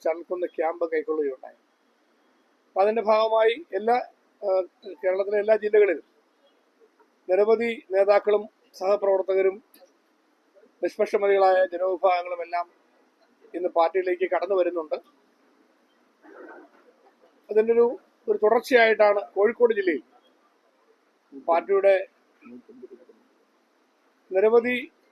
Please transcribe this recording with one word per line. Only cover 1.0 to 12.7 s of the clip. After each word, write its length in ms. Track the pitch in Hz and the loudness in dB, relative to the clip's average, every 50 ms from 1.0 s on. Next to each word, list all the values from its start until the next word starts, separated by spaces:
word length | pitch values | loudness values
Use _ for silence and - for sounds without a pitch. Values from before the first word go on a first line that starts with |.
| 151 156 156 156 147 139 131 - - 113 - _ _ _ _ _ _ _ _ _ _ _ _ _ _ _ _ _ _ _ _ _ _ _ | -4 -4 -4 -4 -4 -6 -8 -10 -16 -20 -20 _ _ _ _ _ _ _ _ _ _ _ _ _ _ _ _ _ _ _ _ _ _ _
അപ്പൊ 120 | - 190 196 | -2 2 2
അതിന്റെ 200 | 214 220 233 196 214 | 2 2 0 0 2
ഭാഗമായി 440 | 220 220 220 220 220 220 220 233 233 294 339 - - | 2 2 2 2 2 2 2 2 0 -2 -10 -10 -8
എല്ലാ, 200 | 196 208 226 240 247 - - _ _ _ _ _ - 202 | -4 -2 0 -2 -2 -2 -8 _ _ _ _ _ -10 -4
ആ, 20 | 196 190 190 180 180 _ _ - 202 180 - - | -2 -2 -2 -2 -6 _ _ -20 -20 -14 -6 -4
കേരളത്തിലെ 340 | 185 185 196 196 196 208 208 202 | -4 -2 -2 -4 -2 -2 -2 0
എല്ലാ 120 | 214 220 208 208 | 0 0 0 0
ജില്ലകളിലും 420 | 208 214 208 208 190 165 139 - _ _ _ _ _ _ _ _ _ _ _ _ _ _ _ _ _ _ _ _ _ _ _ - - | 2 4 4 4 4 2 -4 -8 _ _ _ _ _ _ _ _ _ _ _ _ _ _ _ _ _ _ _ _ _ _ _ -6 -2
നിരവധി 420 | 185 190 208 214 226 220 233 233 226 - - - 185 | 0 2 2 2 2 0 0 -4 -4 -8 -8 -4 0
നേതാക്കളും 480 | 196 196 196 202 202 202 208 208 208 208 - _ _ _ _ _ - | 0 2 4 2 2 2 0 -2 -2 -2 -6 _ _ _ _ _ -6
സഹപ്രവർത്തകരും 760 | 185 190 208 202 202 196 190 185 185 185 190 190 190 190 190 220 _ _ _ _ - _ _ _ _ _ _ _ _ _ _ _ _ _ _ _ _ _ _ - 180 | -2 -2 -2 0 0 0 0 0 0 0 0 0 0 0 -2 -4 _ _ _ _ -20 _ _ _ _ _ _ _ _ _ _ _ _ _ _ _ _ _ _ -8 -8
നിഷ്പക്ഷമതികളായ 720 | 175 - - 208 208 - 202 202 202 196 196 190 190 190 185 185 185 175 | -6 -2 -2 -4 -2 -2 0 2 2 2 4 4 4 4 2 0 0 -2
ജനവിഭാഗങ്ങളും 680 | - 185 190 185 165 180 190 180 180 175 180 180 175 170 | -4 -4 -4 -4 0 0 0 0 0 -2 -6 -8 -10 -10
എല്ലാം 220 | 170 175 175 175 175 | -8 -6 -8 -8 _